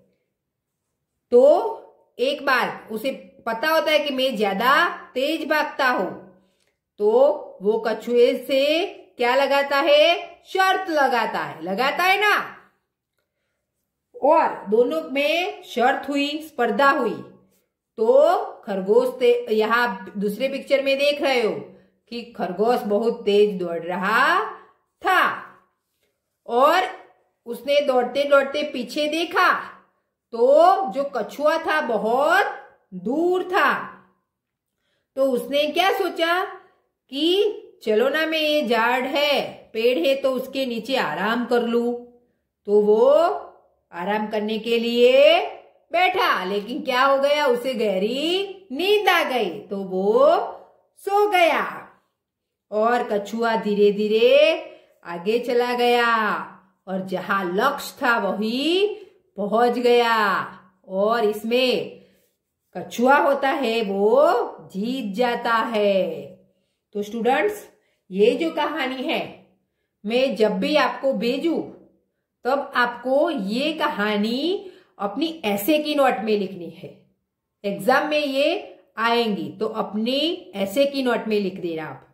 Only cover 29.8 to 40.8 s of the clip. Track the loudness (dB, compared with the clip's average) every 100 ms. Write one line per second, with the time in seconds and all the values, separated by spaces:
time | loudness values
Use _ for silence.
29.8 | _ _ _ _ _ 2 6 8 6 4
30.8 | 0 -4 -6 -6 -8 -2 0 0 0 -2
31.8 | -2 -2 0 0 2 2 0 -6 -16 _
32.8 | _ -10 -4 0 0 0 -2 0 0 0
33.8 | -6 -16 _ _ _ _ _ _ _ _
34.8 | _ _ _ -2 0 0 -2 -2 0 0
35.8 | 0 0 -2 -2 -2 -2 -4 -10 -20 _
36.8 | _ _ _ -4 0 0 0 -4 -12 _
37.8 | -2 0 2 0 -2 -2 0 0 0 0
38.8 | 0 0 -2 -2 0 0 -4 -10 -12 -2
39.8 | 0 2 0 0 0 -2 -6 -6 -6 -6